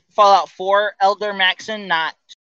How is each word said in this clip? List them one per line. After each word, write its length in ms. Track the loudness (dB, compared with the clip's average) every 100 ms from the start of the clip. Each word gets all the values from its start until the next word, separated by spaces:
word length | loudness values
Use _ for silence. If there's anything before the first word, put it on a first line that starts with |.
| _
Fallout 400 | 2 4 4 2
Four 420 | -6 -2 0 -2 0
Elder 320 | 0 0 -4
Maxon, 560 | -2 -2 -2 -8 -10 -4
not 260 | -4 -4 -10 _ -20